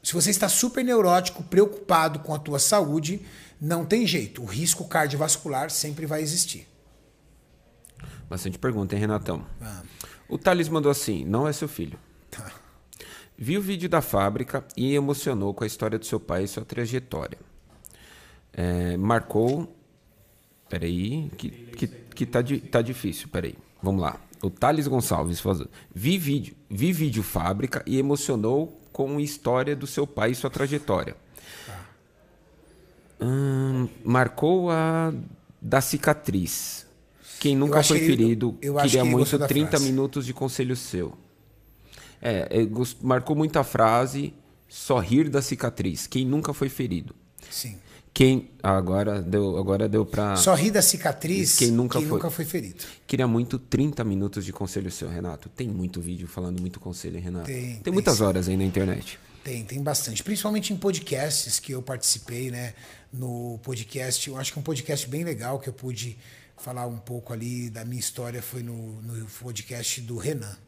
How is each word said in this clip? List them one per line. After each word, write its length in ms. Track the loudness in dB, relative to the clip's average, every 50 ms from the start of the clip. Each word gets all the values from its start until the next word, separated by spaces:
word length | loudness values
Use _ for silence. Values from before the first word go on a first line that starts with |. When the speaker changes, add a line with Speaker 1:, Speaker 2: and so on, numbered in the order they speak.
Speaker 1:
se 120 | _ -2 0
você 160 | 2 2 2
está 200 | 4 2 2 2
super 340 | 4 2 2 2 0 0 2
neurótico, 600 | 4 4 6 6 8 6 6 4 2 -6 -6 -8
preocupado 760 | 4 6 6 6 6 4 -8 0 4 4 6 6 4 0 -2
com 140 | -6 -6 -6
a 60 | -6
tua 200 | -4 -2 0 2
saúde, 640 | 2 4 4 4 4 4 0 0 0 -2 -4 -6 -8 -14 -20 -20 -20 -20 -14 -8
não 240 | -2 -2 -2 -2 2
tem 200 | 2 2 4 4
jeito. 360 | 2 2 0 -2 -4 -8 -10
O 40 | -10
risco 380 | -6 -4 -2 0 0 0 0 -2
cardiovascular 880 | -2 0 2 2 2 2 0 2 2 0 0 0 -4 -2 -2 -2 -2
sempre 360 | -2 -4 -4 -4 -6 -6 -6
vai 160 | -4 -2 -2
existir. 460 | -2 -2 0 0 0 -2 -2 -12 -12 _ _ _ _ _ _ _ _ _ _ _ _ _ _ _ _ _ _ _ _ _ _ _ _ -20 -20 -18 -18 -16 -16 -16 -14 -10
Speaker 2:
Bastante 300 | -10 -6 -6 -6 -6 -2
pergunta, 360 | -2 -2 0 0 -2 0 0
hein, 40 | 0
Renatão? 460 | 0 0 0 -2 -2 -4 -6 -6 -6 -10 -12 -12
Speaker 1:
Ah. 200 | -12 -12 -14 -14 -16 -18 -16 -16 -16 -18 -18 -20 -12 _
Speaker 2:
O 100 | -8 2
Thales 300 | 4 4 4 4 2 2
mandou 240 | 2 4 4 4
assim, 320 | 4 2 0 -2 -2 -2 0
não 240 | 0 0 2 2 0
é 60 | 0
seu 160 | -2 -6 -6
filho. 280 | -4 -6 -8 -8 -8 -14 -18 _ -20 _ _ -18
Speaker 1:
Tá. 220 | -16 -14 -14 -14 -16 -18 -20 -20 _ -20 _ _ -20 -20 -20 -18 -18 -20 -20 -20 _ -8
Speaker 2:
"Vi 200 | -4 -2 0 0
o 40 |
vídeo 280 | 0 -2 -4 -2 -2 2
da 120 | 2 2
fábrica 640 | 2 4 2 2 4 4 2 0 -4 -2 -4 -6 -6 -6 -4 -2
e 160 | 0 2 4
emocionou 600 | 4 4 2 0 0 0 -2 0 0 0 -2 -2
com 100 | -2 -4
a 40 | -4
história 300 | -4 -2 -2 -2 -2 -2
do 80 | -4
seu 140 | -2 -4 -4
pai 240 | -2 -2 -2 -2 -2
e 40 | -2
sua 180 | -4 -8 -10
trajetória. 720 | -8 -6 -4 -4 -2 -2 -4 -4 -4 -8 -8 -6 -8 -10 -14 -18 -20 -20 -20 _ _ -20 -20 -20 -20 -20 -20 -20 -20 -20 -20 -20 -20 -20 -20 _ _ -6
É, 440 | -4 -2 0 0 0 0 0 0 0
marcou." 760 | 2 2 2 2 0 0 0 2 2 2 2 0 -4 -8 -12 _ _ _ _ _ _ _ _ _ _ _ _ _ _ _ _ _ _ _
Peraí, 640 | -6 -4 -4 -2 -2 -2 -2 -2 -4 -4 -6 -8 -10 -10
que, 120 | -10 -10
que, 380 | -10 -12 -18 -18 -8 -6 -6 -6
que 380 | -6 -12 -20 -20 -6 -6 -6
tá 160 | 0 0 0
di-, 180 | 2 2 -2 -4
tá 220 | -4 0 2 2
difícil, 460 | 2 2 -4 -4 -4 -4 -4 -4 -10 -6
peraí. 260 | -6 -4 -4 -4 -8 -12 -20 _ _ _
Vamos 200 | 0 2 2 2
lá. 180 | 2 0 -2 -4 -14 -20 -16 -6
O 80 | -6 -6
Thales 380 | -2 2 4 4 4 4 2 2
Gonçalves 520 | 0 0 2 2 0 0 0 0 -2 -2
faz, 200 | 0 0 0 0 -2 -8 -12 -20 -20 -16 -12
"Vi 220 | -2 0 2 2 2
vídeo, 380 | 2 0 0 -2 -2 -6 -14 -20 -16 _
vi 220 | -2 0 2 2
vídeo 320 | 2 2 0 0 0 0 -2
fábrica 580 | -2 -2 -2 0 0 0 0 -2 -2 -4 -4 -4
e 120 | 0 2 2
emocionou 840 | 4 2 2 0 2 0 0 2 2 2 2 2 0 -2 -8 -18 -20 -16
com 260 | -4 -2 -2 0 0 -2
a 40 |
história 540 | -2 -4 -6 -4 -2 0 2 2 2 0 -2
do 120 | -4 -4 -6
seu 180 | -2 -2 -2
pai 260 | -2 0 0 0 0
e 40 | 0
sua 140 | 0 -4 -4
trajetória. 680 | -2 0 -2 0 0 -4 0 0 0 0 0 -2 -8 -14 _ _ -20 -20 -20 -20 -18 -18 -16
Speaker 1:
Tá. 200 | -16 -16 -16 -16 -18 -20 _ _ _ _ _ _ _ _ _ _ _ _ _ -20 -20 -20 -20 -20 _ -20 -20 _ -20 _ _
Speaker 2:
Hum, 680 | -2 0 0 2 0 0 0 0 0 0 2 0 0 -2 -4 -6 0
marcou 680 | 4 4 6 4 4 2 2 4 4 4 4 4 2
a 440 | 2 2 2 2 2 2 0 0 -2 -4 -8 -12 -16 -20 _ _ -20 _
da 200 | -2 2 2 4
cicatriz. 1040 | 4 2 -2 2 4 4 2 2 0 -2 0 0 0 0 -4 -6 -6 -8 -10 -12 -14 -18 _ _ _ _ _ _ -20 -20 -12 0
Quem 140 | 2 2 4
Speaker 1:
Eu 60 | 4
Speaker 2:
nunca 200 | 4 6 6 6
Speaker 1:
acho 100 | 6 6
Speaker 2:
foi 100 | 6 6
Speaker 1:
que 60 | 6
ele, 120 | 6 6 6
Speaker 2:
ferido, 400 | 6 4 4 4 2 -2 -2 -2
Speaker 1:
eu 160 | -4 -2 2 4
acho 80 | 4 6
Speaker 2:
queria 140 | 6 6
Speaker 1:
que 60 | 6 6
ele 40 |
Speaker 2:
muito 120 | 6 6 4
Speaker 1:
gostou 160 | 4 4 2
da 80 | 2 2
Speaker 2:
trinta 240 | 4 2 2 4
Speaker 1:
frase. 140 | 2 2 2
Speaker 2:
minutos 400 | 2 2 2 2 0 0 -4 -4
de 80 | -4 -4
conselho 420 | -4 -4 -4 -2 -2 -2 -2 -2
seu." 420 | -4 -6 -6 -4 -4 -4 -6 -8 -14 -20 _ _ _ _ _ _ _ _ -20 _ _ -20 -20 -20 -20 -20 -20 -20 _
É, 400 | -2 0 0 0 0 2 2 2
é, 40 | 2
gos-, 320 | 2 2 -2 -2 -2 -4 -4
marcou 340 | 2 2 2 2 2 0 0
muito 220 | 2 2 2 2 2
a 60 | 0
frase, 720 | 2 2 4 6 6 6 4 2 2 -2 -4 -4 -6 -8 -12 _ -20 -20 _ _ _
"Só 300 | -16 -14 0 2 2 2
rir 300 | 4 6 6 6 6 6
da 120 | 2 0
cicatriz. 640 | 0 0 -4 -2 -2 -4 -2 -2 -2 -2 -2 -4 -8 -4
Quem 180 | -2 0 0
nunca 280 | 2 2 0 0 -2 -2
foi 160 | -2 -2 -4
ferido?" 440 | -2 -4 -2 -2 -2 -4 -4 -8 -14 -18 -20 _ _ -20 -18 -12
Speaker 1:
Sim. 280 | -10 -8 -8 -8 -10 -14 -18 -20 -20 -20 -20 -10 _
Speaker 2:
Quem, 380 | 8 8 8 8 4 0 -4 -16 -4
agora 600 | 0 2 2 2 2 2 2 2 2 0 0 -2 -2
deu, 340 | 0 2 2 2 2 2 0
agora 320 | 0 2 2 2 2 2
deu 160 | 2 2 2
pra 300 | 2 0 -2 0 0 2
Speaker 1:
Só 180 | 4 6 6 6
ri 160 | 6 4 4
da 140 | 4 4 4
cicatriz 720 | 4 2 2 0 -2 -2 -2 -2 -2 0 0 2 2 4 4
Speaker 2:
quem 140 | 4 4
nunca 260 | 4 4 2 2 0 0
Speaker 1:
quem 100 | 0 0
Speaker 2:
foi. 100 | 0 -2
Speaker 1:
nunca 120 | -2 -2
foi 160 | -4 -4 -6
ferido. 380 | -4 -4 -6 -6 -6 -12 -14 -16 -16 -16 -20 _ -4
Speaker 2:
Queria 200 | 0 2 2 2
muito 300 | 4 2 0 0 -4 -6
trinta 460 | -4 0 2 2 2 2 0 -2 -2
minutos 420 | 0 0 0 -2 -2 -4 -6 -8
de 80 | -8 -6
conselho 380 | -8 -8 -6 -4 -6 -6 -6
seu, 180 | -8 -8 -8 -8
Renato. 400 | -6 -6 -6 -6 -8 -10 -12 -18
Tem 180 | -10 -8 -6 -6
muito 320 | -4 -4 -4 -4 -4 -6
vídeo 280 | -8 -6 -8 -8 -10 -10
falando 340 | -8 -8 -6 -4 -4 -4
muito 180 | -6 -6 -8 -10
conselho, 380 | -12 -12 -12 -10 -10 -10 -8 -8
hein, 60 | -8
Renato? 220 | -6 -8 -8 -8 -8
Speaker 1:
Tem, 140 | -8 -8
Speaker 2:
Tem 140 | -8 -8 -10 -8
Speaker 1:
tem 160 | -4 0 0
Speaker 2:
muitas 240 | 2 4 4 6 6
Speaker 1:
sim. 60 | 6
Speaker 2:
horas 240 | 4 4 2 2 2
aí 80 | 2
na 80 | 2 2
internet. 560 | 2 2 2 2 2 0 -2 -6 -10 -14 -16 -18 -20 -20 -16 -12
Speaker 1:
Tem, 220 | -10 -8 -8 -8
tem 160 | -8 -8 -6
bastante. 420 | -4 -2 -2 -2 -2 -2 -4 -6 -4
Principalmente 480 | -2 -4 -2 0 0 -2 0 -2 -2
em 60 | -4 0
podcasts 840 | 0 0 0 0 -2 -4 -4 -2 -2 0 0 -2 0 0 -2 -4
que 120 | -2 -4
eu 100 | -8 -6
participei, 720 | -6 -6 -6 -2 0 0 0 0 -2 -10 -8 -6 -6 -6
né? 240 | -6 -6 -8 -10 -12 -14 -20 -20 -20 -20 -20 _
No 480 | -10 -8 -6 -6 -6 -6 -6 -8 -8 -10 -8
podcast, 640 | -8 -8 -8 -8 -10 -8 -8 -4 -2 -2 -2 -2 -4
eu 80 | -6 -6
acho 160 | -6 -6 -6
que 60 | -6
é 20 |
um 20 | -4
podcast 440 | -4 -4 -4 -2 -4 -4 -4 -4 -6
bem 140 | -6 -6 -4
legal 360 | -4 -6 -6 -4 -4 -6 -4
que 80 | -6 -8
eu 60 | -10
pude 420 | -8 -10 -10 -8 -8 -8 -10 -10 -12 -18 -20 -20 -20 -20 -20 _
falar 300 | -16 -12 -10 -8 -8 -6
um 120 | -6 -8 -10
pouco 360 | -10 -10 -10 -10 -10 -10 -8
ali 360 | -6 -6 -6 -6 -6 -6 -8
da 140 | -8 -10 -10
minha 160 | -8 -6 -4
história 420 | -6 -6 -6 -6 -8 -8 -8 -10 -10
foi 180 | -10 -10 -10
no, 400 | -10 -10 -10 -10 -12 -12 -12 -12
no 240 | -12 -10 -10 -10 -10 -12 -14 -14
podcast 580 | -12 -10 -10 -10 -10 -10 -10 -8 -6 -6 -6 -6
do 160 | -6 -8 -10 -6
Renan. 380 | -4 -4 -4 -4 -8 -10 -14 -16 -20